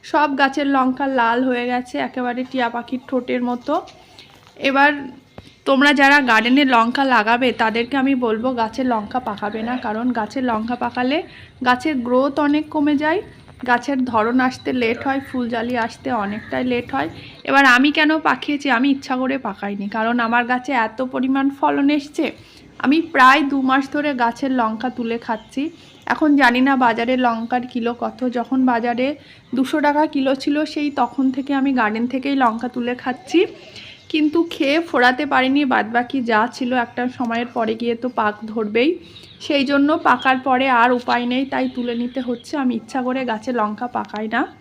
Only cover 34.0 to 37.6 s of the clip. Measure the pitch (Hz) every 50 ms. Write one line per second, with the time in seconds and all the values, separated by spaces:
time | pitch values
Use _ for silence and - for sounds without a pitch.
34 | - - - 311 302 302 - 339 330 339 - - 311 269 285 330 339 330 - 254
35 | 247 247 254 254 302 285 277 262 254 262 269 285 294 254 254 220 208 214 233 240
36 | 247 247 - 269 233 233 226 214 220 247 247 - 269 240 254 254 233 233 - -
37 | 247 247 247 - 254 226 226 233 247 247 - 247